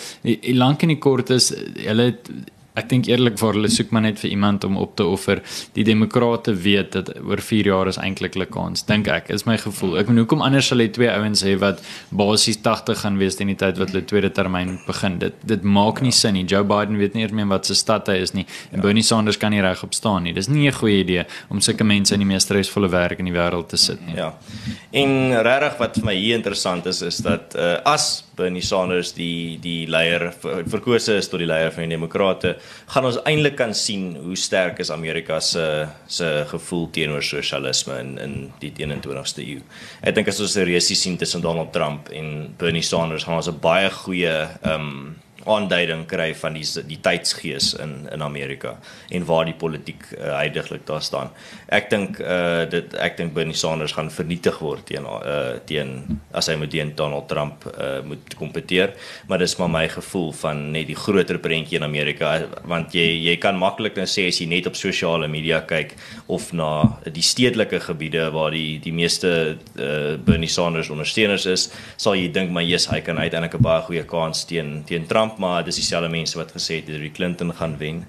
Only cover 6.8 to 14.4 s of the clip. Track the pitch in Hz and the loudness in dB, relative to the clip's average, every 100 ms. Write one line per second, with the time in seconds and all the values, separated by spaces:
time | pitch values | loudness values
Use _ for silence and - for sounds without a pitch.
6.8 | 90 95 - - 101 101 - 107 98 95 | 4 -2 -4 -6 -4 -4 2 2 4 4
7.8 | 95 - 95 95 92 95 87 90 87 87 | 2 0 -4 -2 -4 -2 -4 -4 -4 -2
8.8 | - 104 98 87 - 101 117 110 107 95 | 2 2 2 0 0 -2 2 0 -2 -2
9.8 | 95 87 107 117 113 151 131 139 - 123 | 0 2 4 4 4 4 4 4 4 4
10.8 | 113 117 120 101 107 101 98 95 98 - | 4 4 4 4 2 2 2 4 4 2
11.8 | - - - 95 101 107 - 107 117 104 | -6 -16 -4 2 4 4 4 2 2 2
12.8 | - 101 104 98 95 92 98 95 98 90 | 0 -2 0 2 2 0 -2 2 0 2
13.8 | 95 95 85 104 95 98 | 0 -2 0 2 2 2